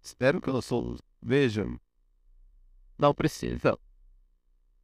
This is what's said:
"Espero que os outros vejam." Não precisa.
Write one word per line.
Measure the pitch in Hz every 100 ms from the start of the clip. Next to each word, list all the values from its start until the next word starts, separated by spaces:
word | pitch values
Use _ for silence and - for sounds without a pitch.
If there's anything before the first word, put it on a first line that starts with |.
"Espero | - - 127 170
que | -
os | 131 -
outros | 120 120 120 - _
vejam." | - 139 131 107 67 60 - _ _ _ _ - - _ _ _ - -
Não | 143
precisa. | 143 156 - 120 120 135 - _ _ - _ _ _ _ _ _ _